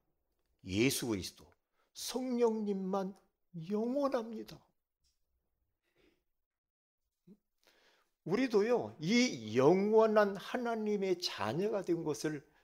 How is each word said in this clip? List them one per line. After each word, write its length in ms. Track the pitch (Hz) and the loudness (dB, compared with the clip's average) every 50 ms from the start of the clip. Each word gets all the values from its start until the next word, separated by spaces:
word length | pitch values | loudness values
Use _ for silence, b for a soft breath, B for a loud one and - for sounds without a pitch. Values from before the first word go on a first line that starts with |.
| _ _ _ _ _ _ _ _ _ _ _ _ - | _ _ _ _ _ _ _ _ _ _ _ _ -10
예수 440 | 95 92 104 120 135 131 - - 123 | -4 0 2 2 2 2 0 -2 -4
그리스도, 380 | 110 95 85 - - - - - _ _ _ _ _ _ _ _ _ | -4 -4 -4 -8 -12 -16 -20 -20 _ _ _ _ _ _ _ _ _
성령님만 1200 | - - - - 247 254 262 247 240 240 226 220 220 214 202 202 190 190 185 196 196 190 185 202 - _ _ _ _ _ _ - 170 160 170 | -14 -10 -8 -6 -6 -4 -4 0 2 2 2 0 0 -2 -4 -4 -4 -4 -4 -4 -4 -4 -6 -8 -12 _ _ _ _ _ _ -16 -12 -8 -6
영원합니다. 880 | 208 208 226 240 254 285 277 269 269 247 220 226 226 220 - - 156 - _ _ _ _ _ _ _ _ _ _ _ _ _ _ _ _ _ _ _ _ _ _ _ _ _ _ _ _ _ _ _ _ _ _ _ _ _ _ _ _ _ _ _ _ _ _ _ _ _ _ _ _ _ - 202 - _ _ _ b b b b b b b b b b b b _ - | -4 -2 -2 -2 -2 0 0 0 -2 -4 -4 -6 -10 -12 -12 -14 -16 -20 _ _ _ _ _ _ _ _ _ _ _ _ _ _ _ _ _ _ _ _ _ _ _ _ _ _ _ _ _ _ _ _ _ _ _ _ _ _ _ _ _ _ _ _ _ _ _ _ _ _ _ _ _ -20 -20 -20 _ _ _ b b b b b b b b b b b b _ -6
우리도요, 720 | 156 175 220 262 254 220 202 202 233 247 214 127 104 113 - | -4 -2 0 0 2 4 2 4 4 2 0 0 -4 -8 -6
이 580 | 147 165 226 240 247 254 - 131 110 107 107 123 | -2 2 2 4 4 2 0 -4 -6 0 2 6
영원한 800 | 127 147 180 190 196 208 214 220 220 220 214 214 208 202 202 | 6 6 6 6 4 4 6 6 6 6 6 4 4 4 2
하나님의 840 | 185 - - - 247 247 233 226 220 214 208 208 202 196 190 180 175 | -4 -8 -6 -6 -4 -2 -2 -4 -2 -2 -2 -2 0 0 0 -2 -2
자녀가 600 | - - - - 98 107 120 160 196 214 226 202 180 | -2 -6 -6 -4 -4 -2 -2 0 -2 -2 -2 -2 -2
된 200 | - 170 165 160 | -2 -2 -2 -2
것을 420 | 151 143 - - 156 156 139 - b b b | -2 -4 -2 -4 -4 -6 -6 -10 b b b